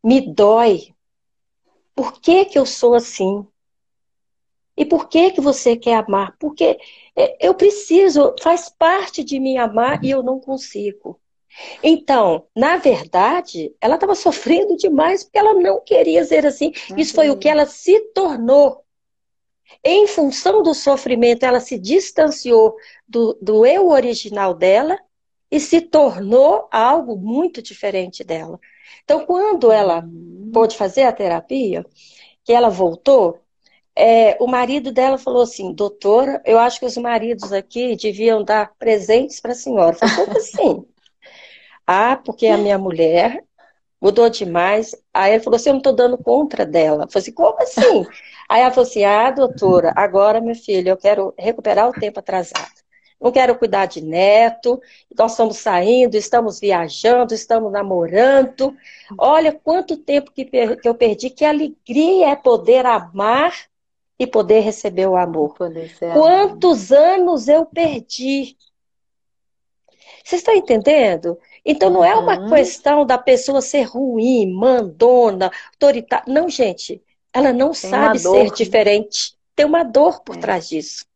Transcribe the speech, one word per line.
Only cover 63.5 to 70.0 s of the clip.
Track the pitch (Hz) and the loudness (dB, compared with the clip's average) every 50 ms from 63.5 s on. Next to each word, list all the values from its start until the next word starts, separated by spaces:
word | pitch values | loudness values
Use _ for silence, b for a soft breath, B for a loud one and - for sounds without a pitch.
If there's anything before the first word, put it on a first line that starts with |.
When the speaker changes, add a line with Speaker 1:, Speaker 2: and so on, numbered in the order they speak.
| - - - _ _ _ _ _ _ _ _ _ _ _ | -4 -8 -20 _ _ _ _ _ _ _ _ _ _ _
Speaker 1:
e | 254 | -8
poder | 254 - 233 202 175 214 226 | -2 -2 -2 2 2 2 2
receber | 208 214 208 - - 208 180 180 190 | 2 0 -6 -6 -10 -8 -4 -2 -2
o | 190 185 | 0 0
amor. | 180 180 170 165 156 147 147 - | -2 -2 -4 -4 -4 -4 -4 -6
Speaker 2:
Poder | _ 180 170 160 165 165 160 | _ -10 -10 -10 -14 -16 -16
ser | - _ - | -14 _ -10
amado. | 170 170 302 | -2 2 4
Speaker 1:
Quantos | 311 330 359 381 403 392 392 - - 359 320 220 190 185 | 4 4 4 4 2 0 -2 0 2 2 2 0 0 2
anos | 254 277 302 349 370 381 359 349 339 269 220 240 | 4 4 4 4 2 2 0 0 -2 -2 0 2
eu | 294 320 330 | 2 2 2
perdi?" | 320 - 339 339 320 285 233 226 _ - - 254 262 277 277 269 - _ _ _ _ _ _ _ _ _ _ _ _ _ _ _ _ _ _ _ _ _ _ _ _ _ _ _ _ b b | -2 -4 -2 -2 -2 -4 -6 -12 _ -14 -10 -6 -4 -4 -4 -6 -8 _ _ _ _ _ _ _ _ _ _ _ _ _ _ _ _ _ _ _ _ _ _ _ _ _ _ _ _ b b